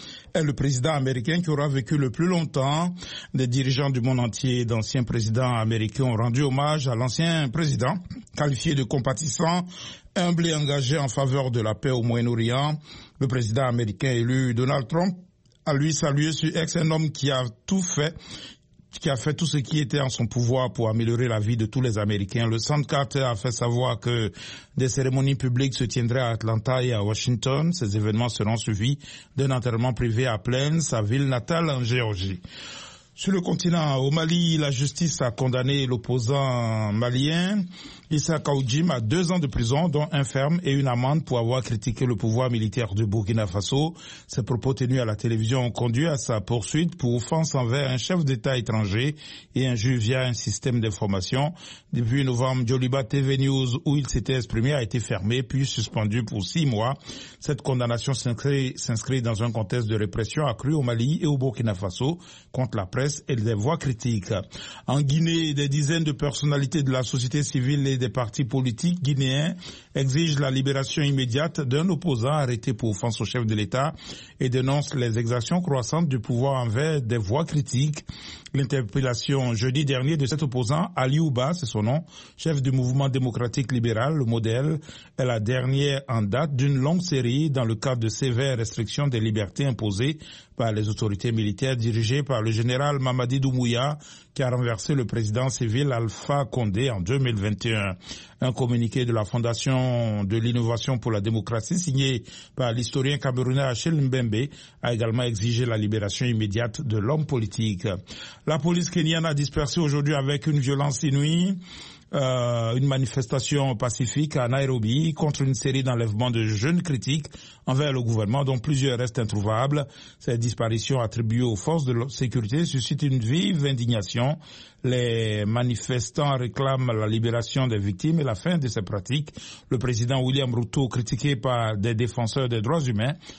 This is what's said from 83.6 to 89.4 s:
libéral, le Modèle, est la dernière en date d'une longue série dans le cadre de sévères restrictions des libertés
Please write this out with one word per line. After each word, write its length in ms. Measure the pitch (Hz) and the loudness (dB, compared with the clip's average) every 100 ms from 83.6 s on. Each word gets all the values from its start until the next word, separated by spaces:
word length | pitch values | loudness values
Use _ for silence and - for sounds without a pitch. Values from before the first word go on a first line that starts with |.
| 120 | 0
libéral, 420 | 127 117 107 135 | 0 2 2 0
le 100 | 160 | 2
Modèle, 540 | 117 117 110 117 147 156 - - - - | 2 0 0 0 0 -2 -6 -20 -14 -2
est 60 | |
la 160 | 127 113 | 0 0
dernière 640 | 104 127 127 135 143 135 - | 0 0 2 2 2 0 -2
en 140 | 117 | 0
date 320 | 101 120 156 | 2 0 0
d'une 220 | 131 143 135 | 2 2 2
longue 260 | 139 180 | 2 2
série 480 | 175 135 120 135 156 | 2 0 2 2 2
dans 140 | 135 | 2
le 100 | 113 | 0
cadre 260 | 113 135 123 | 0 0 0
de 80 | 113 | 0
sévères 480 | - 135 117 135 123 | 0 0 2 2 0
restrictions 520 | 113 - 107 - 147 | -2 -4 -4 0 0
des 120 | 120 | 2
libertés 460 | 110 107 | 2 0